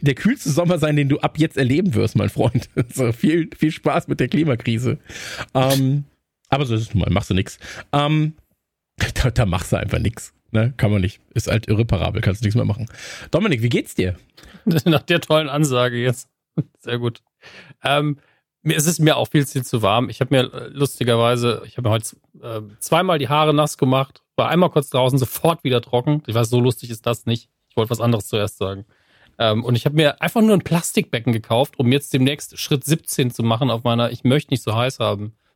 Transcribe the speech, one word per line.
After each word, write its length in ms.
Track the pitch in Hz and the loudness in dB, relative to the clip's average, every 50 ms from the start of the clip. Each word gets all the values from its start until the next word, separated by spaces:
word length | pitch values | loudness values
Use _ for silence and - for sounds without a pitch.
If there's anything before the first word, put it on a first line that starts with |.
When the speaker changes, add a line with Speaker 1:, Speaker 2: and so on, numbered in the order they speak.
Speaker 1:
der 120 | - 143 127 | 0 0 0
kühlste 360 | - - 202 277 - - 170 | 2 2 0 0 0 -2 -2
Sommer 260 | 139 165 175 165 180 156 | 0 2 2 2 2 2
sein, 180 | 156 151 151 | 2 2 2
den 120 | 147 143 135 | 2 2 2
du 100 | 147 - | 0 0
ab 180 | - - - 156 | 0 -4 0 0
jetzt 180 | 156 160 - | 0 0 2
erleben 380 | - 139 120 135 160 208 185 117 | 0 0 2 2 2 2 2 2
wirst, 200 | 101 101 110 - | 2 0 2 2
mein 140 | 107 101 101 | 2 0 0
Freund." 400 | - - - 117 - 123 - - - | 0 0 0 2 2 0 -4 -2 -4
<laughs> 160 | - 127 - | -4 -4 -4
So, 180 | - - 127 117 | -2 -2 0 0
viel, 360 | 117 - - 156 160 170 156 - - | 0 0 0 2 2 2 -2 -2 -2
viel 140 | - 160 156 | 0 0 0
Spaß 360 | - - - 151 139 165 - - | 0 0 -2 0 0 0 -2 -2
mit 120 | - - | -2 -2
der 80 | 127 123 | -2 0
Klimakrise. 720 | - 143 165 156 123 113 - 120 113 110 127 113 113 - _ - - - - - - - - - - | 0 0 2 2 0 -2 -2 -2 -2 -2 -2 -2 -4 -4 _ -16 -16 -14 -14 -14 -12 -12 -12 -4 0
Ähm, 500 | 131 131 135 135 139 135 131 139 143 143 - _ _ _ _ _ _ _ - | 0 2 2 2 2 2 2 0 0 -2 -6 _ _ _ _ _ _ _ -4
aber 160 | 139 139 147 | -2 -2 0
so 80 | 120 113 | 0 0
ist 80 | 110 | -2
es 120 | 110 - - | -2 0 0
nun 100 | 95 82 | 0 2
mal, 60 | - | 2
machst 200 | 87 98 - - | 0 0 0 0
du 40 | 92 | 0
nix. 240 | 92 98 - - - - - - - - - - | -2 -2 -4 -8 -18 -18 -16 -16 -16 -10 -4 -2
Ähm, 400 | 143 143 147 151 156 151 156 156 _ _ _ _ _ _ _ _ _ _ _ _ - | 0 2 2 2 2 0 -2 -4 _ _ _ _ _ _ _ _ _ _ _ _ -6
<laughs> 160 | - - - - | -6 -4 -2 0
da, 80 | - 123 | 0 0
da 160 | - - 120 | 2 2 0
machst 260 | 92 87 90 - - | 0 0 -2 -2 -2
du 40 | - | -2
einfach 220 | - 107 104 - - | -2 -2 -2 -2 -2
nix, 360 | - - - - - - _ _ _ - | -2 -2 -4 -6 -16 -20 _ _ _ -4
ne? 240 | - 110 113 127 127 | 0 0 0 0 0
Kann 140 | - - 101 | 0 0 2
man 100 | 104 98 | 2 2
nicht. 200 | 92 90 - - _ _ | 0 -2 -4 -8 _ _
Ist 160 | - 120 - - | -6 -4 -2 0
halt 180 | - 107 - - | -2 -2 0 0
irreparabel, 520 | 110 104 120 113 - - - - - - | 2 2 2 2 2 0 0 -2 -2 0
kannst 220 | 107 98 95 104 | 0 0 0 0
du 20 | 120 | -2
nichts 120 | 101 104 | 0 0
mehr 100 | 117 107 | 2 2
machen. 180 | 104 101 - 107 - - - - - - - - - | 0 -2 -2 -4 -10 -10 -16 -16 -16 -16 -16 -10 -2
Dominik, 320 | - 160 214 214 147 110 | 0 0 2 2 0 0
wie 80 | 117 120 | 0 0
geht's 240 | 127 208 - - - | 0 0 -2 -2 -2
dir? 220 | - 92 90 87 - _ _ _ - - - - - - | -2 -2 -2 -2 -6 _ _ _ -20 -20 -20 -16 -6 -2
Speaker 2:
<laughs> 180 | 220 165 156 - | 2 2 2 4
Nach 160 | 175 156 - | 2 2 2
der 200 | - - 175 165 | 2 0 0 0
tollen 260 | - - 156 156 156 139 | 2 2 2 2 2 0
Ansage 480 | 135 147 156 143 127 123 123 123 120 | 0 0 0 2 2 2 2 2 0
jetzt. 320 | 120 120 127 123 - - _ _ _ _ _ - 165 - _ _ _ | 0 0 0 -2 -2 -6 _ _ _ _ _ -6 -6 -6 _ _ _
Sehr 180 | - 120 120 120 | -10 -6 -6 -4
gut. 240 | 120 117 113 - _ _ _ _ - - - - - - - _ | -4 -4 -6 -6 _ _ _ _ -20 -20 -20 -20 -20 -20 -18 _
Ähm, 360 | - 131 143 147 147 151 139 - _ _ _ _ _ _ _ _ - | -2 0 0 0 0 -2 -4 -6 _ _ _ _ _ _ _ _ -4
mir, 120 | 156 156 | -2 0
es 100 | 160 151 | 0 0
ist 140 | 170 165 - | -2 0 2
mir 160 | 156 156 143 | 4 4 4
auch 100 | 120 117 | 2 0
viel, 180 | - - 151 139 | 0 0 0 0
viel 200 | - - 139 123 | 0 -4 -8 -6
zu 180 | - - 117 | -4 -4 0
warm. 260 | 107 98 104 120 127 104 | 2 2 2 2 0 -2
Ich 120 | 107 - | -4 -4
hab 100 | - - | -2 0
mir, 120 | 143 131 123 - - | 2 0 0 0 -4
äh, 140 | - 123 - | -14 -14 -12
lustigerweise, 920 | - 139 143 135 - - 120 120 117 117 117 120 123 120 120 120 110 - 104 | -4 -4 -4 -4 -2 -2 0 0 2 2 2 2 2 0 0 -2 -2 -4 -8
ich 100 | 110 - | -14 -10
hab 80 | - 123 | -4 -2
mir 60 | 107 | 0
heute, 240 | 110 113 - - - _ _ _ _ 156 - | 0 0 -2 -6 -14 _ _ _ _ -20 -14
äh, 160 | 120 113 110 107 104 104 - | -12 -12 -10 -12 -14 -16 -12
zweimal 400 | - - - 170 190 185 170 151 | -4 0 0 2 2 2 0 0
die 100 | 131 110 | 0 0
Haare 240 | 147 151 156 151 | 0 2 2 2
nass 240 | 147 147 151 147 - | 2 2 0 0 0
gemacht, 460 | - 143 131 131 135 135 - - - _ _ - | 0 0 2 2 2 0 -4 -8 -20 _ _ -2
war 140 | - 117 - | -2 0 0
einmal 200 | 156 175 185 156 | 2 2 2 2
kurz 180 | - 156 135 - | 2 0 -2 0
draußen, 280 | - 127 127 127 135 135 | 0 2 2 2 2 2
sofort 460 | 123 - - - - 165 165 - - | 0 0 -4 -2 0 0 0 0 -2
wieder 160 | 135 123 120 | -2 -2 -2
trocken. 400 | - - - 120 127 151 147 151 - - | -2 0 -2 0 2 2 0 -2 -2 -2
Ich 60 | 110 | 0
weiß, 120 | 117 120 113 | 0 0 2
so 120 | 123 123 | 2 2
lustig 300 | 120 127 117 - - 120 | 2 2 0 -2 -8 -14
ist 140 | 117 - - | -12 -6 -4
das 220 | 117 117 - - | -4 -4 -4 -2
nicht. 220 | 117 117 117 - _ _ _ _ _ | -4 -4 -4 -6 _ _ _ _ _
Ich 60 | - | -4
wollte 140 | 120 110 117 | -2 -2 -2
was 100 | 120 110 | -2 -2
anderes 280 | 117 120 120 107 - - | 0 0 0 0 -2 -4
zuerst 300 | - 107 101 98 - - | -4 -4 -4 -4 -4 -6
sagen. 260 | 101 95 98 98 98 _ _ _ _ _ _ _ _ _ _ - | -6 -6 -6 -8 -14 _ _ _ _ _ _ _ _ _ _ -2
Ähm, 240 | 117 110 110 127 117 | 0 0 0 0 0
und 100 | 123 123 | 0 0
ich 100 | 117 - | 0 0
hab 100 | 143 147 | 0 2
mir 280 | 156 156 143 - - | 4 2 2 2 0
einfach 200 | 156 175 - 233 | -6 -2 2 2
nur 100 | 220 220 | 4 4
ein 100 | 208 180 | 4 2
Plastikbecken 720 | - - 165 170 - - - 226 - - - 117 113 127 | 2 0 -2 -2 -2 -2 -2 -2 -2 -2 -4 -4 -2 0
gekauft, 440 | 113 110 - - 117 120 143 - _ - | -2 -2 -2 0 0 0 0 0 _ -2
um 100 | 127 120 | 2 2
jetzt 220 | 131 139 - - - | 2 2 0 0 0
demnächst 420 | 131 131 135 151 - - - - | 2 2 2 0 -2 -10 -16 -12
Schritt 280 | - - - 156 131 - | -10 -4 -2 -2 -2 0
siebzehn 480 | 143 - - - - - - 135 123 | 0 -2 -2 -2 -6 -2 -2 -2 -2
zu 100 | - - | 0 -2
machen 260 | 113 113 113 113 143 123 | 0 0 0 2 0 0
auf 140 | 113 117 | -2 0
meiner 300 | - 120 117 120 120 120 | 0 0 0 2 0 -2
Ich 100 | 120 - | -2 0
möchte 300 | - 120 131 147 - - | 0 2 2 2 0 -2
nicht 100 | 135 120 | -4 -4
so 140 | - 120 104 | -2 -2 -2
heiß 240 | 113 123 131 - - | -2 -2 -2 -2 -2
haben 320 | 117 104 104 101 104 107 - _ _ _ _ | -2 -2 -2 -4 -6 -12 -14 _ _ _ _